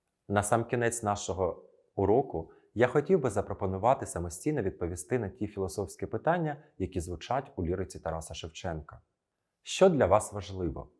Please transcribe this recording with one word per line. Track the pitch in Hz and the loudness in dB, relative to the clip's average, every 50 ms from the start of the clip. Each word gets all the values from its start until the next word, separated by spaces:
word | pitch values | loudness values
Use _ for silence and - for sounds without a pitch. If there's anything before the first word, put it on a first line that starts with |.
| _ _ _ _ _ - | _ _ _ _ _ 0
На | 101 104 101 | 0 0 2
сам | - - 117 113 | 4 2 2 2
кінець | - - 120 117 117 117 - 104 | 0 0 2 2 0 0 0 0
нашого | 104 101 98 - - 92 92 92 82 - - - _ _ _ _ _ _ | 0 -2 0 -2 -4 -2 0 0 0 -2 -4 -12 _ _ _ _ _ _
уроку | - 98 92 107 135 139 - - 82 82 - - _ _ _ _ | 2 4 6 6 4 4 0 -4 -8 -8 -8 -14 _ _ _ _
я | 101 120 123 | 2 2 4
хотів | - 147 147 151 190 175 | 4 2 4 4 2 2
би | 135 120 | 2 2
запропонувати | 95 101 95 - 101 - 104 95 95 95 98 120 139 - - | 0 0 -2 -2 -4 -4 -2 -2 -2 2 4 4 2 2 0
самостійно | - - 87 87 85 - - - 151 156 139 | -4 -4 -6 -6 -6 -8 -4 -2 -2 0 0
відповісти | 98 92 - - 90 85 90 90 - - 127 123 | -2 -2 -2 -4 -4 -4 -4 -6 -4 -2 -2 0
на | 110 95 | 0 -4
ті | 92 - 107 98 | -4 -6 -8 -6
філософські | - 98 95 92 - - 98 95 - - 98 | -4 -4 -4 -4 -4 -6 -6 -6 -6 -8 -8
питання, | - - 110 - 156 170 180 165 151 143 147 - _ _ _ | -6 -6 -2 0 0 0 2 0 -2 -4 -8 -12 _ _ _
які | 95 90 - 92 | -6 -4 -4 -6
звучать | 80 87 87 85 - - 120 139 139 - - | -6 -6 -8 -10 -6 -4 -4 -4 -4 -6 -6
у | - 90 | -6 -4
ліриці | 80 90 95 92 - - 78 | -2 -2 -4 -4 -8 -10 -8
Тараса | - 82 80 82 80 - 87 | -8 -6 -6 -6 -8 -10 -12
Шевченка. | - - 85 - - - 92 82 78 76 - - - _ _ _ _ _ _ _ _ _ _ _ _ _ | -12 -12 -12 -12 -8 -6 -6 -6 -6 -8 -12 -18 -20 _ _ _ _ _ _ _ _ _ _ _ _ _
Що | - - - 185 196 | -10 2 6 6 6
для | 170 127 110 | 6 6 6
вас | 87 95 107 - - 101 | 6 6 4 4 0 -8
важливо? | 104 95 98 95 92 90 80 69 - - - _ | -10 -10 -8 -6 -4 -4 -4 -4 -6 -12 -16 _